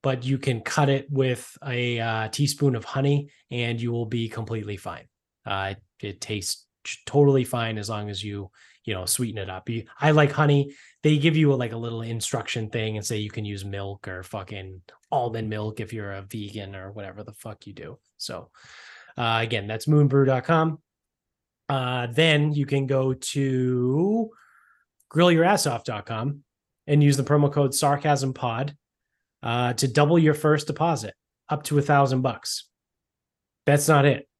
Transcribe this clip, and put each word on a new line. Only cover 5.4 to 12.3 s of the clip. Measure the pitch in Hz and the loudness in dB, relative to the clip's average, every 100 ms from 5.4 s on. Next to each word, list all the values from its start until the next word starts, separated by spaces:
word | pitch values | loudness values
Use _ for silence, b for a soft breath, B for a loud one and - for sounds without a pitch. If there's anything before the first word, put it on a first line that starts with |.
| - | -8
Uh, | 98 98 98 _ _ | -6 -4 -8 _ _
it, | 104 | -12
it | 98 | -10
tastes | - 107 92 - _ _ | -8 -6 -6 -10 _ _
t-, | - - - | -14 -14 0
totally | 143 143 135 | 4 6 6
fine | 123 120 113 110 | 2 -2 -2 -2
as | 101 | -4
long | 107 104 | -6 -6
as | 98 | -8
you, | 104 101 98 b b b | -8 -10 -12 b b b
you | - | -8
know, | 95 90 | -6 -4
sweeten | - 120 107 | -2 -2 -6
it | 95 | -8
up. | 92 - | -10 -8
You, | 113 - - | -8 -8 0
I | 151 | 4
like | 151 143 | 6 4
honey. | 147 147 143 143 B B B | 4 4 4 2 B B B
They | 151 151 | 2 4
give | 156 156 | 4 4
you | 151 | 4
a, | |
like, | 135 120 | 2 -2
a | 113 | -6
little | 117 113 | -8 -8
instruction | 117 113 - | -6 -6 -4